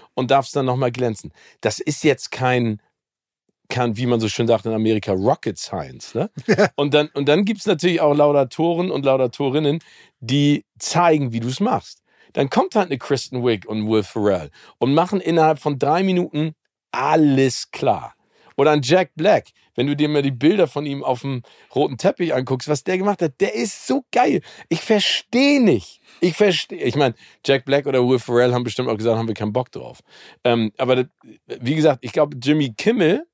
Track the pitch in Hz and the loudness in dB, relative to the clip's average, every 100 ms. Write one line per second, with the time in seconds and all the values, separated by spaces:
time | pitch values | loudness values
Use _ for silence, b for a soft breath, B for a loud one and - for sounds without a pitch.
0 | b - 127 139 131 143 131 123 127 123 | b -6 0 2 2 -2 -2 0 -2 -2
1 | 120 110 - b b b 107 - - 147 | -4 -4 -12 b b b -4 -4 -6 -2
2 | 151 131 - - 127 127 120 107 _ _ | 0 0 -4 -4 0 0 0 -4 _ _
3 | _ _ _ _ _ _ - - 123 104 | _ _ _ _ _ _ -8 -4 -2 -2
4 | 123 120 110 - 117 113 113 110 110 107 | 0 0 0 -2 0 0 0 -2 0 0
5 | 101 95 104 - - 98 - 95 76 62 | -2 -2 0 -2 -4 -8 -8 -10 -10 -14
6 | - 113 185 - - 208 202 - 147 147 | -10 -6 -6 -6 0 2 2 0 0 2
7 | 151 - 143 156 202 196 - 170 180 165 | 0 -2 2 2 2 -2 -2 0 0 2
8 | 156 147 147 143 131 - 165 170 180 143 | 2 4 4 4 0 0 -2 -2 -2 -2
9 | 139 135 127 - - 139 147 160 b b | 0 2 0 -2 -2 0 0 -2 b b
10 | b _ 117 139 143 147 - _ - 165 | b _ -2 2 2 2 -2 _ -4 2
11 | 175 156 135 113 113 131 214 262 - - | 4 2 0 -4 -6 -4 -2 -2 -6 -20
12 | b b b - 139 - 370 220 185 135 | b b b -4 0 0 0 0 -2 -4
13 | - 135 - 127 123 110 101 110 107 110 | -2 -4 -4 -4 -2 -2 -4 -6 0 0
14 | 101 117 104 92 76 b b b 127 147 | 0 -2 0 0 -4 b b b 0 2
15 | 180 202 175 165 156 151 151 139 135 160 | 2 -2 0 2 2 2 -2 -2 0 2
16 | 190 180 175 147 156 156 _ _ _ - | 2 0 -2 -4 -6 -8 _ _ _ -6
17 | 139 160 151 135 135 - - - 139 101 | 0 4 4 4 2 0 -10 -4 -2 -2
18 | - - b b b - 143 151 123 180 | -6 -20 b b b 0 2 2 4 2
19 | 175 - 175 165 - _ _ - 139 143 | 2 -2 2 2 0 _ _ -4 -2 0
20 | 147 147 139 127 143 202 160 - 151 139 | 0 0 0 2 2 4 2 0 -6 -6
21 | 139 123 139 127 b b b - 151 127 | -4 -4 -4 -8 b b b -2 -2 0
22 | 190 - 170 131 127 131 - 151 - 185 | -2 0 -2 -2 -2 -4 -2 -4 -2 -2
23 | 196 202 165 - 196 214 226 - - 262 | -2 -2 -4 -2 -4 -2 -6 -6 -4 -4
24 | - - 285 220 B B B - - 214 | -2 0 2 0 B B B -4 0 0
25 | - - - 240 277 285 226 117 - - | 2 -4 -2 0 2 4 4 2 -2 -18
26 | b b 180 156 208 165 - 175 139 135 | b b -2 2 2 0 -4 -6 -4 0
27 | 135 113 b b - 135 131 139 143 131 | 0 0 b b 0 0 2 -2 2 2
28 | 123 127 - 120 123 123 120 - 127 107 | 2 2 2 2 2 2 -2 -4 -4 -2
29 | 113 113 113 104 107 110 127 123 120 - | 0 0 -2 -4 -4 -4 -6 -10 -16 -18
30 | B B B B 123 117 110 - 127 127 | B B B B 0 2 0 -2 0 0
31 | 127 _ 123 113 - 120 123 156 151 131 | -2 _ -20 -20 -16 -8 -4 2 2 0
32 | 123 - 147 143 127 151 135 107 - 240 | -2 -2 -2 -2 0 0 0 -2 -2 2
33 | 160 226 339 | 2 0 -4